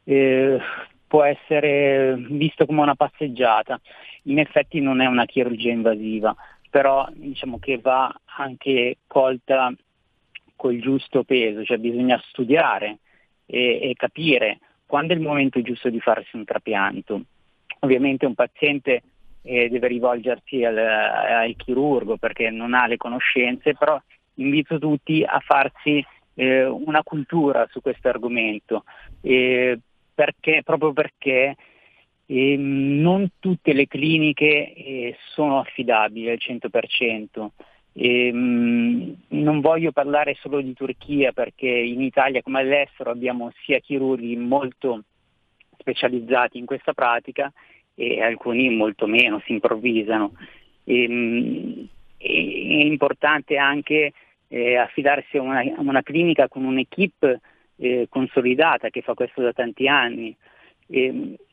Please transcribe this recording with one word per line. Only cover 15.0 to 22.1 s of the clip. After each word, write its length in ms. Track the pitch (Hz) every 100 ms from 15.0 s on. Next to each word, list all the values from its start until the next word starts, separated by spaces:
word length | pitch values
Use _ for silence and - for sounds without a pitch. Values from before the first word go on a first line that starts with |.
| 160
è 60 | 175
il 40 |
momento 400 | 156 147 135 127
giusto 280 | 120 120 131
di 100 | 113
farsi 380 | 113 113 104 117
un 80 | 107
trapianto. 800 | - - 101 98 101 - 101 - _ _ _ - -
Ovviamente 460 | 139 127 139 135 139
un 100 | 113
paziente, 640 | 123 - 147 143 139 123 - _ - -
eh, 280 | - 123 120
deve 180 | 123 123
rivolgersi 760 | 120 123 120 117 117 - 135
al, 140 | 117 110
al 760 | 113 107 107 107 101 117 117 -
chirurgo 640 | - 127 147 131 107